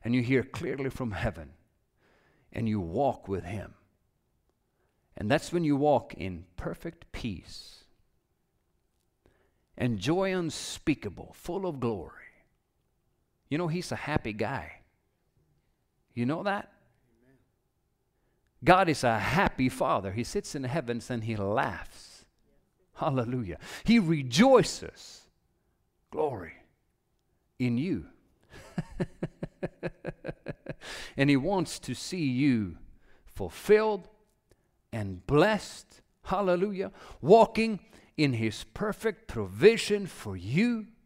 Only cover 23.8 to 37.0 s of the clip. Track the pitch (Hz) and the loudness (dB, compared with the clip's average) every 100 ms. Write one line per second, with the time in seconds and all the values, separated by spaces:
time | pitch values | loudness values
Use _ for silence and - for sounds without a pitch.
23.8 | - 233 165 160 131 127 262 254 - - | 4 4 6 2 0 6 8 8 6 -2
24.8 | 80 - - - - _ _ _ _ _ | -12 -14 -20 -20 -20 _ _ _ _ _
25.8 | _ _ _ - 151 113 85 - _ _ | _ _ _ -4 -2 -4 -10 -16 _ _
26.8 | _ _ _ _ _ _ _ _ 123 117 | _ _ _ _ _ _ _ _ -2 0
27.8 | 175 117 76 - _ _ _ - - - | 0 -4 -6 -16 _ _ _ -20 -10 -10
28.8 | - - 180 - - - - - - - | -10 -6 -8 -6 -12 -10 -14 -10 -12 -8
29.8 | - - - - - - - - - - | -10 -10 -12 -10 -12 -12 -12 -14 -14 -14
30.8 | - - - - 139 139 151 196 165 - | -14 -14 -10 0 4 4 4 0 -2 -6
31.8 | - 123 - 185 143 127 147 117 98 82 | -8 -8 -6 -4 -2 2 4 2 0 -8
32.8 | - - - - - - 90 - - 214 | -18 -20 -20 -20 -20 -8 -8 -6 4 4
33.8 | 220 202 175 _ _ _ _ _ _ _ | 4 -4 -8 _ _ _ _ _ _ _
34.8 | _ 113 101 92 - 147 196 208 - - | _ -8 -8 -8 0 4 4 2 -4 -16
35.8 | - - _ _ - 190 190 180 202 190 | -20 -20 _ _ -6 -2 2 2 0 -4
36.8 | 196 - | -8 -10